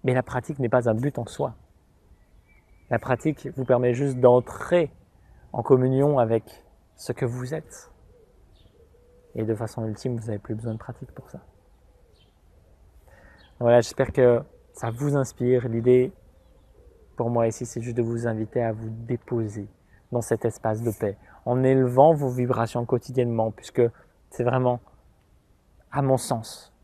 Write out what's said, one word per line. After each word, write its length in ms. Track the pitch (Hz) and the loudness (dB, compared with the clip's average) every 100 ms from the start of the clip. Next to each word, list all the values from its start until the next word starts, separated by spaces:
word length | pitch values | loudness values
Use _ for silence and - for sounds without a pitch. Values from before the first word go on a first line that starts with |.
Mais 100 | 131 | 0
la 80 | 127 | 0
pratique 380 | 123 127 - 143 | -2 -6 -6 -4
n'est 100 | 123 | 0
pas 180 | 127 117 | 2 2
un 60 | |
but 240 | 110 139 - | 0 -2 -4
en 80 | 113 | -10
soi. 300 | - 135 - _ _ _ _ _ - _ _ _ _ _ - _ | -6 -8 -8 _ _ _ _ _ -20 _ _ _ _ _ -20 _
La 80 | 117 | -6
pratique 500 | - 123 160 147 135 - | -2 -2 -2 -4 -10 -8
vous 100 | 127 | 0
permet 300 | 123 123 123 | 2 2 0
juste 240 | 139 127 | -2 4
d'entrer 720 | 123 123 123 - - 175 151 - _ _ _ - - | 6 6 2 -12 0 0 0 -6 _ _ _ -20 -10
en 120 | - | -8
communion 560 | 110 127 127 131 143 139 | 4 4 4 2 2 2
avec 440 | 113 113 - - _ _ _ _ | 2 0 -2 -20 _ _ _ _
ce 160 | - | -10
que 140 | - 127 | -4 -4
vous 300 | 123 127 151 | -4 -8 -8
êtes. 360 | - - - _ - - _ _ _ _ - _ _ _ _ _ _ | -12 -20 -20 _ -20 -20 _ _ _ _ -20 _ _ _ _ _ _
Et 120 | - 110 | -6 -4
de 100 | 110 | -4
façon 320 | 113 - 110 | -4 -6 -8
ultime, 280 | 107 131 120 | -6 -6 -6
vous 100 | 110 | -6
n'avez 100 | 104 | -10
plus 160 | - | -8
besoin 200 | 110 117 | -8 -8
de 60 | 110 | -10
pratique 320 | - 120 131 | -12 -16 -18
pour 160 | - - | -20 -20
ça. 80 | - - _ _ _ _ _ _ _ _ _ _ _ _ _ - - - - - - - _ | -20 -20 _ _ _ _ _ _ _ _ _ _ _ _ _ -20 -20 -20 -20 -20 -20 -20 _
Voilà, 220 | 120 120 | 6 6
j'espère 300 | 113 - 135 | 4 -2 -2
que 320 | - 123 120 - - _ | 4 4 4 -2 -20 _
ça 180 | - 117 | -10 -8
vous 240 | 117 143 143 | -4 -2 0
inspire. 520 | 131 - 123 127 120 | -2 -4 0 0 0
L'idée, 460 | 113 117 127 127 - - _ _ _ _ - - _ - - | 0 4 4 4 -4 -20 _ _ _ _ -20 -20 _ -20 -6
pour 160 | 117 | -2
moi 160 | 120 117 | 0 0
ici, 180 | - 120 | -2 -10
c'est 160 | - | -10
juste 160 | 117 120 | -6 -4
de 60 | |
vous 240 | 117 117 117 | -2 -2 -4
inviter 340 | 110 110 127 | -4 -4 -2
à 120 | 117 | -2
vous 160 | 110 110 | -4 -10
déposer 800 | 110 113 120 - 120 110 104 98 _ _ - _ | -12 -8 -8 -4 -4 -4 -8 -12 _ _ -20 _
dans 100 | 120 | -6
cet 240 | 113 113 117 | -2 -2 -2
espace 360 | - 110 110 | -2 -4 -2
de 100 | 117 | -4
paix, 260 | 104 104 98 - - - | -4 -6 -6 -16 -12 -4
en 180 | 123 | 0
élevant 500 | 131 135 127 127 147 | 2 4 4 6 6
vos 160 | 156 139 | 6 0
vibrations 560 | 127 123 127 113 123 117 | -2 -2 0 -2 -4 -2
quotidiennement, 680 | 123 - 127 120 117 113 | -2 -2 -2 -2 0 -2
puisque 300 | - - - 117 - _ _ _ | -6 -6 0 0 0 _ _ _
c'est 140 | - | -4
vraiment, 380 | 120 127 127 123 - _ _ _ _ _ _ _ _ _ _ | 0 2 0 -2 -6 _ _ _ _ _ _ _ _ _ _
à 100 | 143 | -2
mon 160 | 139 131 | 2 2
sens 560 | - 117 113 - - _ | 0 -6 -6 -18 -20 _